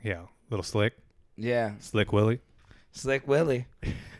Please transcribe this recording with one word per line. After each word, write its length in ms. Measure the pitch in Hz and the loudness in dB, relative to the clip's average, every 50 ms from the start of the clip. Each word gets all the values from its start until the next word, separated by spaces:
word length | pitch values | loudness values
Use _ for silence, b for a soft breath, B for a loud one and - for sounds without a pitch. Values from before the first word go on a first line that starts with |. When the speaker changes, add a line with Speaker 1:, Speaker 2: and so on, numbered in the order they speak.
| - | -6
Speaker 1:
yeah, 180 | 107 92 85 | -6 -6 -6
a 60 | 87 - _ _ _ - | -8 -16 _ _ _ -6
little 140 | 117 98 87 | -6 -6 -4
slick. 300 | - - 107 104 113 - - - _ _ _ - _ _ | -2 0 2 2 2 0 -4 -20 _ _ _ -20 _ _
Speaker 2:
Yeah. 360 | - 110 120 120 120 113 104 104 - | -6 -2 0 0 2 0 -2 -4 -10
Speaker 1:
Slick 320 | - - - 110 104 - 107 | -8 -2 0 0 2 2 4
Willie. 260 | 104 107 110 117 131 - _ _ _ b b b b b b | 4 4 4 2 -2 -6 _ _ _ b b b b b b
Speaker 2:
Slick 360 | b - - 131 135 135 - | b -6 -2 -2 -2 0 2
Willie. 380 | 139 139 151 165 156 131 123 127 - - _ B | 2 2 4 4 2 0 0 -2 -6 -10 _ B
Speaker 1:
<laughs> 120 | B B B B B B | B B B B B B